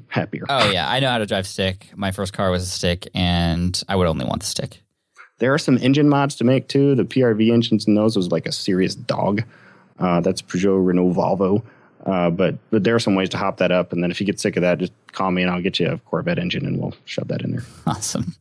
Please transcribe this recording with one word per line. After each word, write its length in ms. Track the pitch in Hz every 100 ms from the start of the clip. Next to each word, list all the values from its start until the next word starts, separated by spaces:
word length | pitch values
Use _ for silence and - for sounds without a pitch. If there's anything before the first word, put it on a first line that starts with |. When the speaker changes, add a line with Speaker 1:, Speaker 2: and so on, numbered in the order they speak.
| -
Speaker 1:
happier. 360 | - - - -
Speaker 2:
Oh, 220 | 135 107
yeah. 180 | 90 71
I 100 | 127
know 80 | 135
how 80 | 120
to 60 | 101
drive 200 | 101 92
stick. 440 | - 95 95 -
My 160 | - 98
first 200 | 95 95
car 180 | - 95
was 120 | 90
a 40 | 90
stick, 420 | - 90 87 -
and 680 | - 90 87 85 85 87 90 -
I 60 | 98
would 100 | 87
only 160 | 76
want 160 | 60 -
the 60 | -
stick. 360 | - - - _ _ _ - - -
Speaker 1:
There 160 | 123
are 40 | 151
some 200 | - 123
engine 300 | 123 139 147
mods 260 | 143 139 -
to 80 |
make, 220 | 120 131 -
too. 300 | 139 139 131
The 80 |
P 180 | 101 131
R 100 | 123
V 200 | 110 110
engines 340 | 117 117 107 -
in 80 |
those 220 | 104 110 110
was, 160 | 87
like, 120 | 82
a 60 | -
serious 440 | - - 92 92 -
dog. 480 | - - 92 104 - - - - _ -
Uh, 180 | 90 85
that's 220 | 90 92
Peugeot, 420 | - 90 98 95
Renault, 300 | 92 90 90
Volvo. 480 | 87 87 92 95 104 - - _ _
Uh, 240 | - 92 87
but, 280 | 85 87 76 -
but 120 | 110
there 140 | 98 117
are 20 |
some 140 | 110
ways 140 | 95 92
to 80 | -
hop 200 | 98 -
that 120 | 90
up. 220 | 90 87
And 100 | 87
then 80 | 87
if 100 | 87
you 60 | 101
get 140 | 95
sick 160 | 104 -
of 60 |
that, 160 | 87 85
just 140 | 90 - _
call 180 | - 95
me 120 | 90
and 80 | 90
I'll 120 | 90
get 160 | 90 -
you 80 | 85
a 60 | 85
Corvette 420 | - 85 85 85
engine 260 | 90 - -
and 120 | -
we'll 140 | - -
shove 240 | - - -
that 140 | -
in 100 | -
there. 120 | - - - -
Speaker 2:
Awesome. 480 | - - - - -